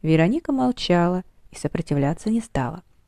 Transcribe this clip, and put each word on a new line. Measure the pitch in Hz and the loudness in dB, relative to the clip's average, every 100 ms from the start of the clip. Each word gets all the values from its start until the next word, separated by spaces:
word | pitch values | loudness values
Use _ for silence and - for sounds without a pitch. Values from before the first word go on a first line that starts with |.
Вероника | 156 160 165 277 - | 2 4 4 2 -2
молчала | 269 254 247 - 175 175 180 185 _ - | 0 0 -2 0 2 2 -2 -6 _ -20
и | - | -10
сопротивляться | - - 165 143 139 165 - | -6 -6 -2 0 0 -2 -2
не | 226 | -4
стала. | 220 - 127 151 _ _ | -2 -4 -4 -8 _ _